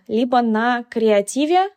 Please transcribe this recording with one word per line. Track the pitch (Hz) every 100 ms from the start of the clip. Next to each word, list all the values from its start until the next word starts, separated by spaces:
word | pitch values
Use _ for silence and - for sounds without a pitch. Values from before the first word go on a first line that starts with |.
| -
либо | 220 254 247
на | 233 214 240 240
креативе, | 240 233 220 202 202 262 302 359 392